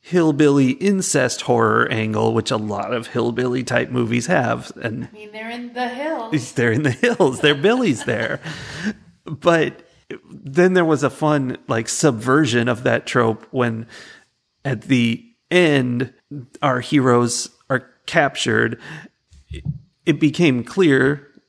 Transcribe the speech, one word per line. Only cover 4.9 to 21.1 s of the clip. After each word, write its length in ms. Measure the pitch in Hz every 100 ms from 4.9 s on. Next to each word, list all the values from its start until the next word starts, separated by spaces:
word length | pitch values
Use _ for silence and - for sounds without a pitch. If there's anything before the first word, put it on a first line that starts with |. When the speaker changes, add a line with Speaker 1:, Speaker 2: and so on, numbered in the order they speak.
| 117 -
Speaker 2:
I 40 |
mean, 180 | 214 208
they're 180 | 214 226
in 220 | 240 240
the 160 | 240 240
hills. 640 | 240 302 294 226 240 -
Speaker 1:
they're 180 | - 233
in 140 | 107
the 80 | 147
hills. 480 | 117 247 - 156 127
They're 160 | 151 143
billies 480 | 180 247 233 123
there. 360 | - 110 113 - 160 - - - 190 - _ _
But 580 | - 147 175 165 139 - - _ - 135 -
then 440 | - - 139 180
there 100 | 185
was 180 | 165 147
a 80 | 135
fun, 480 | - 151 147 127 - -
like, 220 | 117 113
subversion 800 | - 156 113 117 139 110 120 117
of 160 | 117
that 200 | 131 113 -
trope 420 | 127 113 110 -
when 360 | 131 120 113 110 - - - _ _ _ _
at 180 | 143 110
the 420 | - 131 117 117 - _ -
end, 640 | 180 170 139 127 120 123 _ - 143 127 -
our 160 | 147 127
heroes 680 | 113 151 131 120 117 - - _ -
are 220 | 131 - _ -
captured. 720 | 170 139 - 127 110 117 117 - 156 - _ _ - - 73 - - _ _
It 160 | - 147
became 420 | 156 139 170 123
clear 640 | 113 - 175 131 131